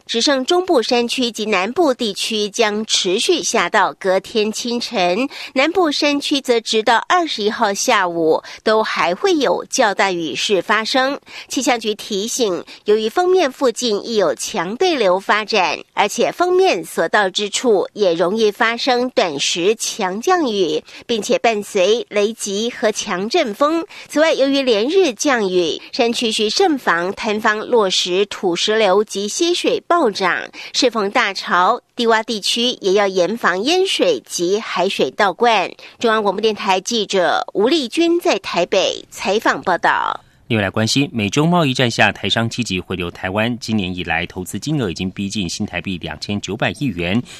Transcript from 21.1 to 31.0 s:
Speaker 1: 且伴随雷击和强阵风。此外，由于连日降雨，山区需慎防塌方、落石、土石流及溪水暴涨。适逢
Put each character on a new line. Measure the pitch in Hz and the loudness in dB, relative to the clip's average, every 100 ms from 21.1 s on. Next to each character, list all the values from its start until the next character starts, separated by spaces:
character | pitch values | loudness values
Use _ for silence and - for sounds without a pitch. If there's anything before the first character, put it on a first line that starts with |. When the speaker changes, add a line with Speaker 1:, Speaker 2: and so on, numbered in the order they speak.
| 226 | -4
Speaker 1:
且 | 220 254 | 0 2
伴 | 233 208 | 2 0
随 | 202 202 185 240 - | -2 0 2 2 0
雷 | 208 208 | 0 0
击 | 226 - 196 233 | -2 -6 -4 -4
和 | - 214 | -2 -2
强 | - 220 180 214 | -2 -4 -4 0
阵 | 370 262 | 0 0
风。 | 202 294 330 - - - | 0 0 0 -4 -12 -4
此 | 294 | 2
外， | 320 | 2
由 | 240 277 | 4 2
于 | 277 | 2
连 | 254 202 247 | 2 2 2
日 | 392 330 | 4 2
降 | 208 294 240 196 | 2 0 2 2
雨， | 180 160 98 - | 0 0 -4 -6
山 | - 233 | -2 0
区 | 240 233 | 0 -2
需 | 220 214 | 0 0
慎 | - 381 277 | 2 2 2
防 | - 170 180 | 0 0 -2
塌 | 190 220 214 | -4 -4 0
方、 | 220 214 | 2 0
落 | - 233 190 | 2 2 2
石、 | - 185 180 202 | 0 0 0 0
土 | - 190 | -2 -2
石 | 170 - 220 | 0 0 2
流 | 202 196 | 4 4
及 | 214 196 208 | 2 -4 -6
溪 | - 339 | -2 0
水 | 349 - - - | 0 0 0 2
暴 | 349 247 | 2 2
涨。 | 190 180 139 64 - - | 2 0 0 -4 -12 -8
适 | - 254 | 0 0
逢 | 226 | 0